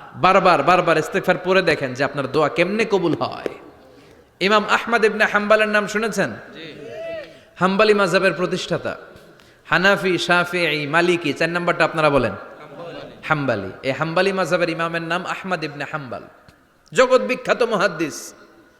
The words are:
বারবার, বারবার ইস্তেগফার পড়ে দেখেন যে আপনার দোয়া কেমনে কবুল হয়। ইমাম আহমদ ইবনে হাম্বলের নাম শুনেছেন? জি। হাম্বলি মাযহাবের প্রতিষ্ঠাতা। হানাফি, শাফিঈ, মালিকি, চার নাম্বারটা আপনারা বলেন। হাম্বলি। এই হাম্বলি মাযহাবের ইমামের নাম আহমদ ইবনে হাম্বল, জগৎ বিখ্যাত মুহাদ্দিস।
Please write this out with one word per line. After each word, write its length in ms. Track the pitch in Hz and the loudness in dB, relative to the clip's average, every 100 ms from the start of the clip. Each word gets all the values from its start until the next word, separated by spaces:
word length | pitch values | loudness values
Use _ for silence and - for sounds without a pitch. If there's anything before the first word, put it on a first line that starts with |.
| - | -12
বারবার, 480 | 123 170 190 180 156 | 2 4 6 6 4
বারবার 360 | 143 180 165 156 | 6 4 4 2
ইস্তেগফার 360 | 151 190 - 170 | 2 -2 0 -2
পড়ে 180 | 180 190 | 2 2
দেখেন 320 | 170 147 131 | 2 0 -2
যে 100 | 123 | -2
আপনার 280 | 139 143 131 | -2 -2 -2
দোয়া 160 | 139 143 | 0 0
কেমনে 360 | 165 175 214 | 2 0 0
কবুল 300 | 220 196 170 | 0 0 0
হয়। 340 | 139 120 - - - - - - - - - _ - | 0 -2 -6 -10 -10 -20 -20 -20 -20 -20 -20 _ -4
ইমাম 240 | 190 214 202 | 2 2 2
আহমদ 360 | 220 - 233 | -2 0 2
ইবনে 200 | 220 208 | 2 2
হাম্বলের 440 | 202 208 208 214 214 | 0 0 4 4 4
নাম 180 | 208 196 | 0 -2
শুনেছেন? 440 | 208 220 196 151 | -4 -4 -2 -4
জি। 440 | 107 - 156 160 - - - 659 640 - - _ - | -4 -16 -18 -18 -16 -16 -12 -12 -12 -14 -20 _ -2
হাম্বলি 340 | 180 196 220 | 0 2 4
মাযহাবের 380 | 202 190 185 185 | 4 4 2 2
প্রতিষ্ঠাতা। 640 | 160 180 180 - 160 110 - - - - - - _ | 0 -4 -4 -4 -6 -6 -10 -14 -20 -20 -20 -20 _
হানাফি, 540 | - 160 190 190 185 170 | -2 2 4 2 2 -2
শাফিঈ, 680 | - 175 170 180 165 151 143 | 2 2 2 0 -2 -2 0
মালিকি, 460 | 160 175 170 151 | 0 2 2 0
চার 160 | 135 165 | -2 -2
নাম্বারটা 360 | 175 175 165 | 0 -2 0
আপনারা 260 | 156 165 151 | 0 2 4
বলেন। 220 | 139 113 95 - - - - - 143 139 - - | 4 2 -4 -14 -20 -20 -16 -14 -14 -16 -12 -4
হাম্বলি। 420 | 156 135 107 95 - | -2 -2 -4 -6 -8
এই 100 | 135 | -6
হাম্বলি 400 | 131 160 165 190 | -4 -4 0 0
মাযহাবের 360 | 190 170 175 170 | 0 -2 0 -2
ইমামের 340 | 160 165 170 | -2 -4 -4
নাম 240 | 165 175 180 | -4 -6 -6
আহমদ 380 | 160 190 180 | -8 -6 -6
ইবনে 200 | 156 143 139 | -6 -10 -10
হাম্বল, 280 | 156 131 104 101 - - _ _ _ _ | -10 -10 -14 -14 -20 -20 _ _ _ _
জগৎ 280 | 160 254 254 | 0 4 4
বিখ্যাত 420 | 208 247 - 185 | 2 -4 -2 0
মুহাদ্দিস। 720 | 233 208 196 160 156 - - - - _ _ _ | 0 0 0 -2 -6 -6 -16 -20 -20 _ _ _